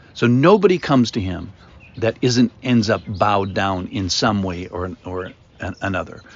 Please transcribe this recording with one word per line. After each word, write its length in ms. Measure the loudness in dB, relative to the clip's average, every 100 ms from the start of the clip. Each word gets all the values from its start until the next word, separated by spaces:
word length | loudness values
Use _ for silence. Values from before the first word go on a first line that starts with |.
| -20
So 120 | -2 2
nobody 520 | 4 6 6 4 2
comes 340 | 2 2 2
to 80 | -2
him 320 | -4 -6 -10 -16 -20 -20 -20 -4
that 180 | -4 0
isn't, 320 | 0 2 2 0
ends 260 | 0 2 2
up 120 | -2 -2
bowed 480 | -2 2 2 0
down 340 | -2 -2 -2 -4
in 220 | -6 -4
some 320 | 0 0 2
way 280 | -2 -6 -8
or, 260 | -8 -8 -10
or 300 | -10 -10 -10 -14 _ -12
an-, 160 | -12 -8
another. 400 | -6 -6 -8 -14 -20